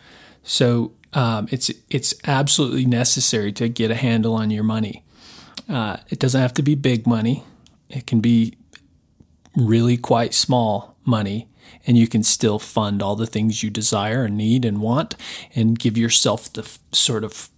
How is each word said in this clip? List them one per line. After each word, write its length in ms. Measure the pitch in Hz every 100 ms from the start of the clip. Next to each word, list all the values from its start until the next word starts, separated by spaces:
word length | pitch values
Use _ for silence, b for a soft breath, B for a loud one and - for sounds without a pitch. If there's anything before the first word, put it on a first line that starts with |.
| B B B B
So, 500 | - - 123 120 113 _ -
um, 340 | 143 120 110 104
it's, 200 | 127 - - -
it's 240 | 139 - - -
absolutely 600 | 135 143 - 131 135 131
necessary 680 | 117 - - - 113 104
to 160 | 101 117
get 220 | 117 110
a 40 | 113
handle 380 | 131 117 113
on 180 | 113 107
your 120 | 107
money. 420 | 110 110 107 - _ B B B B B -
Uh, 280 | 139 107 - -
it 100 | -
doesn't 220 | 131 131
have 120 | 123 -
to 80 |
be 120 | 139 147
big 320 | 135 120 120
money. 360 | 113 113 139 B B B _ _
It 160 | 131 -
can 140 | 113
be 380 | 117 117 113 - _ - _ _ _ _ _ _ - -
really 400 | 113 117 120 120
quite 380 | - 117 117
small 640 | - - 123 113 101 - _ -
money, 420 | 113 101 107 - B B B -
and 100 | 120
you 100 | 113
can 160 | 110
still 360 | 104 - 113 104
fund 420 | - 117 104 101
all 140 | 101 107
the 120 | 113
things 360 | 110 110 107
you 60 | 107
desire 560 | 107 104 107 107 123 113
and 120 | 104
need 280 | 110 127 117
and 160 | 101
want, 340 | 110 131 135 - B B B
and 260 | - 113 113
give 180 | 120 110
yourself 540 | 117 - 113 101 -
the 120 | 113
f-, 160 | - - -
sort 320 | - - 110
of 260 | 104 - -